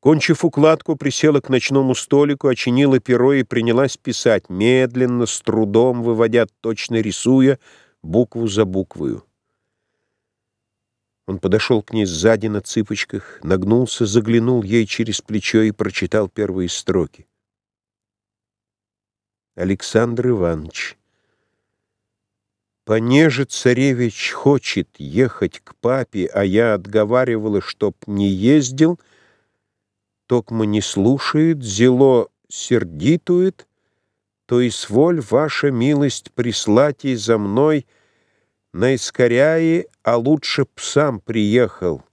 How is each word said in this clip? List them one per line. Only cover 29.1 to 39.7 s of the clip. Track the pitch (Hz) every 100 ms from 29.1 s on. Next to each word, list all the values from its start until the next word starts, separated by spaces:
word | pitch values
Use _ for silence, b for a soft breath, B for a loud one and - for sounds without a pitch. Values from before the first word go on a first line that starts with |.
| _ _ _ _ _ _ _ _ _ _ _ _
токмо | 123 110 113
не | 107 104
слушает, | 98 - 101 139 - 151 160 160
зело | 120 95 123 127 135 123 104 _ _
сердитует, | - - 120 95 78 95 165 - 180 185 - - _ _ _ _ _ _ _ _
то | 120 123
изволь | - - 110 156 175
ваша | 113 123 151 - 147
милость | 127 127 147 143 - -
прислать | - 120 107 - 107 147 139
и | 139 123
за | 104 113
мной | 104 107 151 151 - _ _ _ _ _ _ _ _
наискоряе, | 90 117 131 - - 123 120 147 160 165